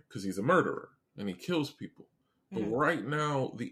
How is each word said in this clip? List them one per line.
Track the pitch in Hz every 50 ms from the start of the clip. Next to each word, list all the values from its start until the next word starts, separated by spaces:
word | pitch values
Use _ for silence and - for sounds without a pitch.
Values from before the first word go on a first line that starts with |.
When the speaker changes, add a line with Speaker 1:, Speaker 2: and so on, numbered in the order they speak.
| - _
Speaker 1:
'cause | - 104
he's | 95 98 95
a | 95
murderer | 104 143 185 170 - 73 - - - - - _ _ _ _
and | - 101 101
he | 87
kills | - - - 180 160 143 -
people. | - - 107 - - - - - _ _ _ _ _ _ _ _
But | 196 117 104
Speaker 2:
Mm-hmm. | 104 113
Speaker 1:
right | 127 151 156 170 139
now, | 95 131 147 151 151 147 143 135 127 - -
the | 113 120 -